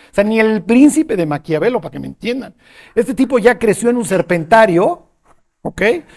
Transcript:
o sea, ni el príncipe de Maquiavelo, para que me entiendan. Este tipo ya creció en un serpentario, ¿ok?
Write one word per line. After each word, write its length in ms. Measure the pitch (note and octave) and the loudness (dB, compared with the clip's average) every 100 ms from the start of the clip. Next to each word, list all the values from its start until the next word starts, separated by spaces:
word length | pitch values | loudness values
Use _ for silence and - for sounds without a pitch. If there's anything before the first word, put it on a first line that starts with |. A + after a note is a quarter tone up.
| _ | _
o 20 | - | -2
sea, 80 | |
ni 160 | G#3 A3 | 0 2
el 240 | A3 A3 | 2 0
príncipe 520 | F3 A#3+ D4 D4+ D#4 G3 | 2 4 4 4 -2 -2
de 120 | D#3 | -4
Maquiavelo, 520 | D3 - D#3 G3+ A#3+ | -4 -4 -2 -2 -4
para 120 | D#3 | -8
que 80 | C#3 | -14
me 80 | C3+ | -14
entiendan. 480 | C3+ G3+ B3+ G3+ - _ - - - | -12 -8 -8 -10 -20 _ -20 -10 -4
Este 180 | A#3+ | -4
tipo 240 | A3+ C4 B3+ | -2 0 2
ya 220 | G#3+ B3 | 2 2
creció 320 | A3+ F#3 A#3 | 0 0 0
en 60 | B3 | -2
un 80 | F#3 | -2
serpentario, 1040 | F#3+ - F3 D#3+ A3+ A3 E3+ F3+ F4 _ _ _ _ _ _ | -2 -2 -2 2 4 4 4 0 -2 _ _ _ _ _ _
¿ok? 200 | - - G3+ E4+ - | -12 -4 -2 -2 -6